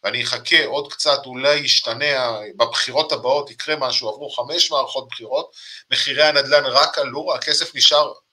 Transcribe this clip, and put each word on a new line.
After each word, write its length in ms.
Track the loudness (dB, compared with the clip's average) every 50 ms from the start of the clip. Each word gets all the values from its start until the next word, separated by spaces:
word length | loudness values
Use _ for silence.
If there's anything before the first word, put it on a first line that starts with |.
| _
ואני 200 | -4 -4 -2 -4
אחכה 440 | -4 -4 -6 0 2 4 4 4
עוד 260 | 2 -2 -4 -6 -6 -6
קצת, 340 | -4 0 0 0 0 -2
אולי 280 | -10 -10 -2 2 2 2
ישתנה, 840 | 2 2 2 0 2 0 -2 -4 -2 -2 -2 0 0 0 -2 -4 -6 -8 -12 -2
בבחירות 560 | 0 0 0 0 -4 -4 -2 0 -2 0 0 -2
הבאות 380 | -2 0 0 0 0 0 -6
יקרה 260 | -10 _ -4 -4 -4
משהו", 320 | -2 -2 -2 -2 -2 -2 -4
עברו 220 | -6 -8 -10 -10
חמש 400 | -6 -6 -6 -4 0 -2 0 0
מערכות 380 | 2 -2 -2 -2 -4 -8 -8 -8
בחירות, 440 | -16 -16 -10 -6 -4 -6 -6 -6 _ -20 -20 -20 -20 -20 -4 _ 0
מחירי 300 | 0 0 -2 2 4 4
הנדל"ן 440 | 4 6 2 2 4 4 4 4
רק 320 | 4 4 4 4 4 0 -2
עלו, 360 | -4 -2 -4 -6 -2 -2 -2
הכסף 400 | -2 -2 -2 -2 -2 -2 -2 -2
נשאר 380 | 2 4 6 6 6 2 2 -2 -14 _ _